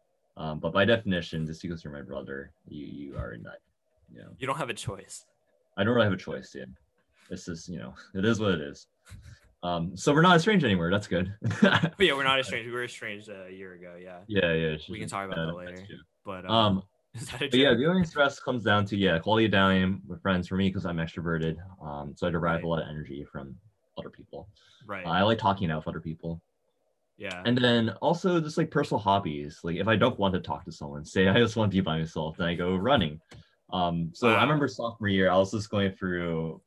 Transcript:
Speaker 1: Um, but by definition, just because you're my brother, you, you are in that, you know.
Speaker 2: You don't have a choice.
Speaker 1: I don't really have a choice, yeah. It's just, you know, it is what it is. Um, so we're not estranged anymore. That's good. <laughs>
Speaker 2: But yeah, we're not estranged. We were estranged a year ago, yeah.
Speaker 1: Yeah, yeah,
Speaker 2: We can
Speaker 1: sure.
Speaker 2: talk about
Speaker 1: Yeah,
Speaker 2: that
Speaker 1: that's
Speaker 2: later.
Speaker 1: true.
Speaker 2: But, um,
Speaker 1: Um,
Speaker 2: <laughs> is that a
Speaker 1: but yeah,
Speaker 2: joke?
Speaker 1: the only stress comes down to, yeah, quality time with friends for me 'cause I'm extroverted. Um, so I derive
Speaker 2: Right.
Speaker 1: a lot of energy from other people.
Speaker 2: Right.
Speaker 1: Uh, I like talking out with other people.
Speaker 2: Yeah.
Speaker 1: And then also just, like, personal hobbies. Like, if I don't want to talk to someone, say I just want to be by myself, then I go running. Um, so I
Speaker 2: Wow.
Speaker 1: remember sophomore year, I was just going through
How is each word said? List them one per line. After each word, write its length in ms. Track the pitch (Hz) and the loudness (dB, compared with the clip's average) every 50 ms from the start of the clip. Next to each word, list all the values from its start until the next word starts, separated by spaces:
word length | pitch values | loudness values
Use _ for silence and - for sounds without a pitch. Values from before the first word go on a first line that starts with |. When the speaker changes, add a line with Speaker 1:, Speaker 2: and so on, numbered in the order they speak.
| _ _ _ _ _ _ _ | _ _ _ _ _ _ _
Speaker 1:
Um, 240 | - - 78 78 76 | -12 -10 -8 -8 -6
but 120 | 82 82 85 | -6 0 2
by 120 | 98 101 | 4 4
definition, 600 | 104 117 107 110 101 92 87 82 - - 80 78 | 6 4 2 2 0 -2 -2 -2 -4 -6 -6 -6
just 160 | 78 80 - - | -6 -8 -10 -10
because 220 | 85 87 80 - | -10 -10 -10 -12
you're 80 | 76 71 | -12 -14
my 80 | 71 67 | -14 -14
brother, 520 | 65 69 67 60 - 67 67 69 71 - _ _ | -12 -12 -12 -10 -10 -10 -12 -12 -14 -20 _ _
you, 200 | - - 76 71 | -16 -16 -14 -14
you 320 | 67 71 71 71 69 65 - | -14 -14 -14 -14 -12 -10 -10
are 160 | 60 60 57 | -10 -10 -12
in 80 | 57 55 | -14 -14
that, 160 | 53 - - _ _ _ _ _ _ _ _ _ _ | -16 -18 -20 _ _ _ _ _ _ _ _ _ _
you 120 | 117 113 98 | -20 -20 -20
know. 140 | 87 - - | -20 -14 -10
Speaker 2:
You 80 | 123 | -6
don't 100 | 131 135 | -6 -4
have 140 | 151 151 120 | -4 -4 -6
a 40 | 107 | -6
choice. 520 | - - 110 101 95 - - - - - _ _ _ _ _ _ _ _ _ _ | -8 -8 -8 -10 -10 -12 -16 -20 -20 -20 _ _ _ _ _ _ _ _ _ _
Speaker 1:
I 80 | 98 101 | -2 0
don't 100 | 113 123 | 2 4
really 120 | 120 107 | 4 4
have 60 | 104 110 | 4 2
a 40 | |
choice, 380 | - - - 76 65 - - - | -2 -4 -8 -10 -10 -12 -14 -14
yeah. 100 | 69 64 64 64 - _ _ _ _ _ _ _ _ _ _ | -16 -16 -16 -18 -20 _ _ _ _ _ _ _ _ _ _
It's 160 | 90 - - | -14 -12 -10
just, 220 | 90 82 80 - - | -12 -12 -12 -12 -12
you 100 | 87 67 | -12 -12
know, 160 | 58 64 69 - - - - | -12 -14 -16 -18 -20 -10 -6
it 100 | 95 95 | 0 2
is 160 | 113 117 104 | 2 2 2
what 120 | 110 101 90 | 2 0 0
it 80 | 78 73 | 0 -2
is. 260 | 71 71 - - _ _ _ _ - - - - - - - _ _ _ _ - | -8 -12 -14 -20 _ _ _ _ -20 -20 -20 -20 -20 -20 -20 _ _ _ _ -6
Um, 340 | 175 175 85 85 92 - | -4 -2 -2 -4 -4 -6
so 180 | - - 156 139 | -2 0 2 4
we're 80 | 156 165 | 6 8
not 140 | 185 180 | 8 8
estranged 280 | 165 165 220 214 185 147 | 8 6 6 4 4 4
anymore. 260 | 113 95 90 85 85 | 4 2 2 2 2
That's 180 | 95 107 107 - | 0 0 0 -2
good. 260 | - 87 92 98 101 - - 110 - - 208 | -2 -2 -2 -2 -6 -6 -4 -4 2 4 4
<laughs> 0 | 190 - - - 165 - | 4 6 4 2 0 2
Speaker 2:
But 100 | - 196 | 2 2
yeah, 80 | 160 139 | 2 2
we're 80 | 135 139 | 2 2
not 140 | 135 135 135 | 2 2 2
estranged. 280 | 131 - 127 117 113 120 | 0 -2 -6 -6 -6 -6
We 40 | 120 | -6
were 120 | 123 120 | -6 -6
estranged 440 | 120 - - 123 110 104 104 104 107 | -6 -8 -12 -12 -12 -12 -12 -12 -14
a 220 | 101 95 92 92 | -16 -14 -14 -14
year 220 | 95 95 95 92 90 | -14 -14 -14 -16 -16
ago, 220 | 87 90 87 87 87 | -18 -18 -18 -18 -18
yeah. 240 | 90 92 90 87 95 | -16 -16 -18 -18 -12
Speaker 1:
Yeah, 260 | 107 107 98 90 85 82 | -2 0 2 2 4 2
yeah, 240 | 80 80 78 78 78 - - | 2 2 0 -2 -4 -8 -10
Speaker 2:
We 100 | 95 107 | -10 -10
can 80 | - 80 | -8 -6
Speaker 1:
sure. 0 | |
Speaker 2:
talk 180 | - 98 98 | -6 -6 -6
about 140 | 95 92 85 | -6 -6 -4
Speaker 1:
Yeah, 60 | 82 | -4
Speaker 2:
that 80 | 82 85 90 90 | -4 -6 -8 -10
Speaker 1:
that's 160 | 90 90 90 | -12 -14 -14
Speaker 2:
later. 80 | 98 101 | -16 -16
Speaker 1:
true. 100 | - - - _ _ _ _ | -18 -20 -20 _ _ _ _
Speaker 2:
But, 220 | 101 95 92 92 | -12 -12 -10 -4
um, 320 | 92 110 113 110 104 95 95 | 0 2 4 4 4 2 0
Speaker 1:
Um, 40 | 98 - _ _ | -2 -8 _ _
Speaker 2:
<laughs> 160 | _ _ - | _ _ -16
is 160 | 117 - - | -14 -12 -12
that 120 | - 127 147 | -8 -6 -4
a 60 | 139 | 2
Speaker 1:
but 100 | 123 127 | 4 6
yeah, 140 | 139 139 120 | 6 6 6
Speaker 2:
joke? 20 | |
Speaker 1:
the 100 | 110 139 | 4 4
only 180 | 165 185 190 175 | 2 4 2 2
stress 360 | 160 - 147 143 - - - | 0 2 2 2 2 2 -2
comes 240 | - 139 127 120 95 | -4 -4 -4 0 2
down 220 | 107 104 104 101 | 2 4 4 2
to, 100 | 104 110 | 2 0
yeah, 220 | 98 98 92 82 82 | 2 4 4 4 2
quality 280 | - 101 110 113 113 107 | 2 2 4 4 4 4
time 540 | 104 98 98 95 95 95 92 92 98 95 - | 6 6 6 6 6 4 4 2 0 -2 -6
with 160 | - 87 85 - | -10 -14 -4 0
friends 260 | 98 92 90 87 - | 0 2 2 0 0
for 80 | 92 | 0
me 160 | 92 98 95 92 | 0 2 2 0
'cause 140 | 98 80 | -2 -4
I'm 120 | 90 85 82 | -4 -4 -4
extroverted. 580 | 82 82 - 92 80 85 82 82 80 80 80 80 92 - - - 76 | -4 -4 -6 -6 -4 -2 -2 0 0 -2 -4 -4 -10 -16 -18 -16 -12
Um, 340 | 76 73 71 73 73 67 | -10 -10 -10 -10 -12 -8
so 120 | - 92 90 | -4 -2 -2
I 20 | |
derive 320 | 82 85 82 85 82 82 82 | 0 0 0 0 0 0 0
Speaker 2:
Right. 20 | |
Speaker 1:
a 40 | 82 | -2
lot 140 | 82 78 - | -2 -2 -2
of 60 | 64 | -4
energy 360 | 76 76 73 67 69 71 73 | -8 -10 -10 -10 -10 -12 -12
from 360 | - - 71 69 69 64 - - - _ _ _ _ _ - | -12 -12 -12 -12 -12 -14 -18 -20 -20 _ _ _ _ _ -16
other 120 | - - | -16 -16
people. 400 | - - - - - - 95 - - _ _ _ _ _ 123 | -18 -20 -20 -18 -16 -16 -16 -18 -20 _ _ _ _ _ -14
Speaker 2:
Right. 220 | 101 101 95 90 | -12 -12 -8 -6
Speaker 1:
Uh, 40 | 82 | -2
I 120 | 85 90 101 | 0 2 4
like 160 | 110 113 110 | 4 2 2
talking 320 | - 98 98 98 95 80 | 2 0 0 0 -2 -2
out 80 | 78 78 | -2 -4
with 80 | - 87 | -4 -6
other 120 | 82 85 | -8 -8
people. 420 | - 80 80 - - 85 85 85 - _ _ _ _ _ _ _ _ _ _ _ _ _ _ | -8 -10 -10 -10 -8 -10 -10 -10 -12 _ _ _ _ _ _ _ _ _ _ _ _ _ _
Speaker 2:
Yeah. 300 | _ 107 98 90 90 92 | _ -12 -10 -10 -4 0
Speaker 1:
And 100 | 117 123 | 0 2
then 340 | 123 123 120 120 117 113 113 110 - - | 4 4 4 4 4 2 0 -2 -2 0
also 380 | 147 170 165 - 185 180 170 | 0 0 2 0 2 2 2
just, 180 | 156 151 - 175 | 0 0 0 -2
like, 120 | 156 156 | -2 0
personal 300 | - 151 139 - 147 120 | 0 0 0 0 -2 -2
hobbies. 600 | 107 98 98 101 95 80 73 71 73 73 76 - - | 2 2 2 2 2 -2 -4 -6 -8 -10 -12 -10 -6
Like, 140 | 85 82 | -6 -4
if 100 | 80 98 110 | -2 2 2
I 80 | 110 | 4
don't 220 | 98 117 127 120 - | 4 4 2 2 2
want 160 | 98 95 92 | 0 0 0
to 60 | 87 | 0
talk 240 | - 80 71 - - | -4 -4 -8 -8 -8
to 80 | 85 - | -12 -14
someone, 320 | - 78 71 71 73 76 | -12 -12 -10 -10 -10 -12
say 240 | - - 95 92 95 | -2 2 4 6 6
I 60 | 101 120 | 6 6
just 180 | 117 110 110 | 6 4 4
want 140 | 113 107 98 | 2 2 4
to 60 | 92 | 4
be 40 | 95 | 2
by 180 | 90 82 80 82 | 2 2 0 -2
myself, 380 | 80 80 - 85 76 80 80 | -2 -4 -4 -6 -6 -6 -4
then 120 | - 87 85 | -4 -2 -2
I 60 | 87 | -2
go 220 | 82 90 90 92 | -2 0 0 0
running. 440 | 92 98 123 143 120 85 76 76 78 - _ - - - _ _ _ _ _ | 0 2 2 2 2 2 0 -4 -10 -16 _ -20 -20 -20 _ _ _ _ _
Um, 400 | - 92 90 - 85 85 85 82 - | -2 -2 0 0 0 -2 -4 -4 -4
so 200 | - 120 117 110 | 2 4 4 6
I 60 | 110 | 6
Speaker 2:
Wow. 20 | 117 | 4
Speaker 1:
remember 240 | 139 151 147 143 | 4 4 2 0
sophomore 420 | 127 - - 120 117 113 - 110 101 | -2 -2 -4 -6 -6 -6 -4 -2 0
year, 220 | 98 95 95 92 | 2 4 4 4
I 60 | 90 | 6
was 160 | 95 98 95 - | 4 4 2 0
just 180 | 107 107 - | -4 -4 -2
going 220 | - 101 98 95 95 | -2 0 0 0 -2
through 720 | - 98 90 90 87 87 85 82 80 80 80 80 - - | -4 -4 -4 -2 -2 -2 -2 -2 -2 -4 -4 -6 -10 -8